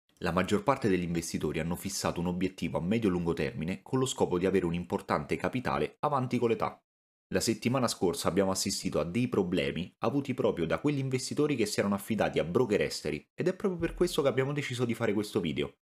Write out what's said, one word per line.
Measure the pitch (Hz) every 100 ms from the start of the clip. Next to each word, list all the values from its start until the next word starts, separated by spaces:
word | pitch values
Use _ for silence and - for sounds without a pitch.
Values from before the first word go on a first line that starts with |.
| _ -
La | 90
maggior | 87 92 104
parte | - 131 110
degli | 90
investitori | 85 85 - 87 78 76
hanno | 80 87
fissato | 98 - 90 80
un | 87
obiettivo | 90 92 - 85 76
a |
medio-lungo | 85 117 104 90 85
termine | 80 71 65 80 95
con | - 131
lo | 131
scopo | - 76 90
di | 92
avere | 95 85
un |
importante | 85 87 101 - 85 71 82
capitale | 90 127 - 69 76 -
avanti | 147 139 123 123
con | 117
l'età. | 110 - - _ _ _ _ -
La | 95
settimana | 113 110 117 135 117
scorsa | - 90 - 92
abbiamo | 87 95
assistito | 92 101 - 95 78
a |
dei | 82 107 123
problemi | 98 90 87 69 76 90 -
avuti | 113 143 139
proprio | - - - 80
da | 82
quegli | 147 143
investitori | 135 127 - 117 151 131
che | 104
si | -
erano | 101
affidati | 101 - 104 82 78
a |
broker | 78 101 127 95
esteri | 71 - 76 73 - -
ed | 156
è |
proprio | 190 202 175
per | 165
questo | - 175 -
che | 139
abbiamo | 120 131
deciso | 147 135 120
di | 123 110
fare | 113
questo | 104 101 110
video, | 85 69 71 - _